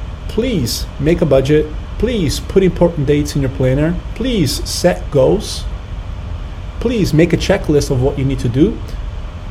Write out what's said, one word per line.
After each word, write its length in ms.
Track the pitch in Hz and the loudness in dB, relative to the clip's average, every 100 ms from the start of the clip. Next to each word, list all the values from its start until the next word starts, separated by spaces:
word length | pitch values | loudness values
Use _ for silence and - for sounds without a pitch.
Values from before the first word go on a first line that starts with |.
| - - - | -8 -10 -8
please 580 | - 254 196 117 - - - | -4 -2 0 -2 -4 -8 -2
make 220 | 143 170 | 0 2
a 60 | 160 | 4
budget. 460 | 135 131 151 151 - - - | 4 4 2 2 -4 -8 -2
Please 420 | 220 226 147 - | 0 0 0 -2
put 220 | - 190 | 0 4
important 440 | 185 170 175 165 135 | 4 4 2 2 2
dates 300 | 147 147 151 | 2 2 0
in 60 | |
your 80 | 131 | -2
planner. 440 | 127 127 135 156 175 - | 0 2 2 2 0 -4
Please 540 | - 240 226 135 - - | -4 -2 2 2 0 -4
set 400 | - 175 - 180 | 0 2 2 0
goals. 540 | 147 135 190 - - - - - - - - - - - - - - | 4 4 2 -2 -6 -6 -8 -10 -10 -10 -10 -8 -8 -10 -10 -10 -4
Please 340 | 240 240 139 | 0 2 2
make 180 | 147 170 | 4 4
a 40 | 175 | 2
checklist 540 | - 196 - 147 139 | 2 0 2 2 2
of 120 | 123 | 0
what 160 | 131 143 | 0 0
you 60 | |
need 160 | 135 135 | -2 0
to 80 | 123 | 0
do. 300 | 127 190 - - - - - - - - | 2 2 2 -6 -8 -8 -8 -10 -10 -6